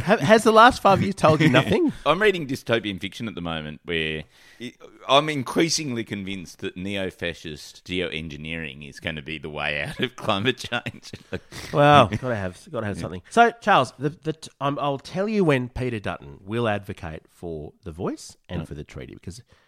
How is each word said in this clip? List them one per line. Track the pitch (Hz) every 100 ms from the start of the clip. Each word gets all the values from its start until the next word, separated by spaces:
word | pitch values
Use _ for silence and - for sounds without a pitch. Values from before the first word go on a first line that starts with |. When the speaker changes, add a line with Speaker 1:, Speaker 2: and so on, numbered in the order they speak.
| 143
Speaker 1:
Have, | 214
has | 135 220 214
the |
last | 220 233 254
five | 202 190
years | 196 196
told | 156 156
you | 156
nothing? | 127 131 220 320 -
Speaker 2:
<laughs> | 139
I'm | 165
reading | 214 196 139
dystopian | 127 - 117 104 92
fiction | 98 - 113
at | 85
the |
moment | 85 80 76 76
where | - 85 80 78 76 _ _ -
it, | 123 - - 107 101
I'm | 135 156
increasingly | 151 120 - 170 - 147 117 113
convinced | 101 95 98 82 -
that | 95 -
neo-fascist | 95 101 92 - 85 82 82 73 - -
geoengineering | - 90 87 78 80 71 78 82 80 67 73
is | 69
gonna | 85 78
be | 71 80
the | 78
way | 73 73 73
out | 73 -
of | 135 -
climate | - 98 113 123
change. | - 120 117 - - - -
<laughs> | 92 - - -
Speaker 1:
Well, | 156 147 147 110
gotta | 104 131 113
have, | 95 90 -
gotta | 139 107
have | 90
Speaker 2:
Yeah. |
Speaker 1:
something. | 82 90 -
So, | - 233 226
Charles, | - 185 123 -
the, | 143
the | - 156
t-, | - - -
um, | 139 143
I'll | 143 139
tell | - 185 208
you | 214
when | 175 135 123
Peter | - 127 113
Dutton | 95 85 71 71 95
will | 113 117
advocate | 101 98 98 85 78 _
for | - 87 80 73 -
the | 92
voice | 80 117 302 - - -
and | 80
Speaker 2:
Mm. | 78
Speaker 1:
for | 73
the | -
treaty, | - 64 -
because | - 87 - _